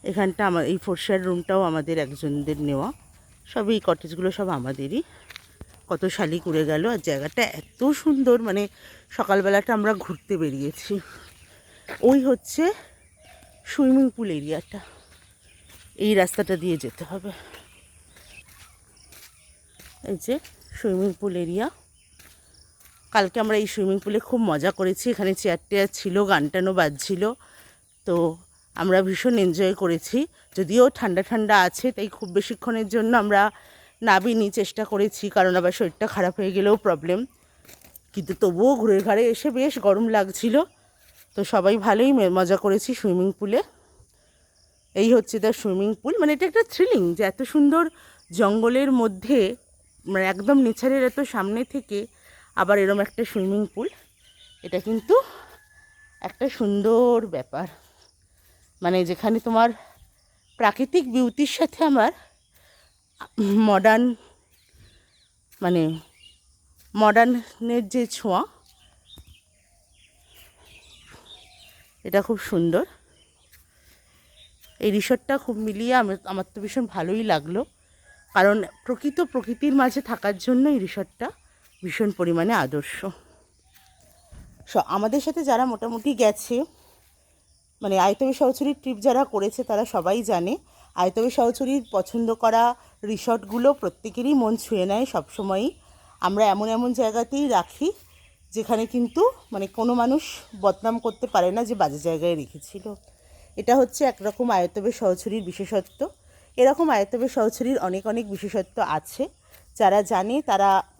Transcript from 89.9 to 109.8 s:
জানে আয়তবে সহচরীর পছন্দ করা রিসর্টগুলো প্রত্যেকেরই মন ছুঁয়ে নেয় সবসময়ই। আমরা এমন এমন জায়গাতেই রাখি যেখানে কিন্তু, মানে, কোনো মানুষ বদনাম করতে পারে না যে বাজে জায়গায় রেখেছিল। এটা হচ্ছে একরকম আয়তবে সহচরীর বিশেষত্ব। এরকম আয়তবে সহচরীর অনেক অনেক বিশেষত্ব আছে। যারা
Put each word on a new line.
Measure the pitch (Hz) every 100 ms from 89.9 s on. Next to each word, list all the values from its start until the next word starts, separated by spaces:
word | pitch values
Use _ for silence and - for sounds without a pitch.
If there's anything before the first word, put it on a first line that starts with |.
| 202 170 220
জানে | 214 185 175 302 _ _ -
আয়তবে | - 185 202 240
সহচরীর | 262 240 240 262 277 226
পছন্দ | 202 185 233 226
করা | 226 226 226 240 247 - _
রিসর্টগুলো | 208 214 - 226 196 233 254
প্রত্যেকেরই | 285 185 - 226 214 247
মন | 285 226 226
ছুঁয়ে | - 214 185
নেয় | 208 262
সবসময়ই। | 180 156 - 196 190 262 - _ _ _ _
আমরা | 185 202 214
এমন | 196 220
এমন | 226 247
জায়গাতেই | 247 220 220 233 277 285
রাখি | 208 - - 320 415 _ _ _ _ _
যেখানে | 220 214 220 226
কিন্তু, | 247 240 320 466 - -
মানে, | 208 190
কোনো | - 233
মানুষ | 247 240 294 - - - 202
বদনাম | 196 - 226 233
করতে | 233 220 254
পারে | 196 180
না | 208
যে | 226
বাজে | 214 156 147
জায়গায় | 160 160 175
রেখেছিল। | 165 131 151 - 196 214 202 _ _ _ - - -
এটা | 214 262
হচ্ছে | 254 -
একরকম | 269 233 202 - 240
আয়তবে | 196 175 214 202
সহচরীর | - 208 185 220 220
বিশেষত্ব। | 180 - 196 208 - _ 339 - _ _ _ -
এরকম | 254 285 320
আয়তবে | 233 202 240 247
সহচরীর | - 220 - 247 254
অনেক | 185 185 220
অনেক | 233 208
বিশেষত্ব | 196 196 220 185 -
আছে। | 175 151 - - - _ _ - _
যারা | -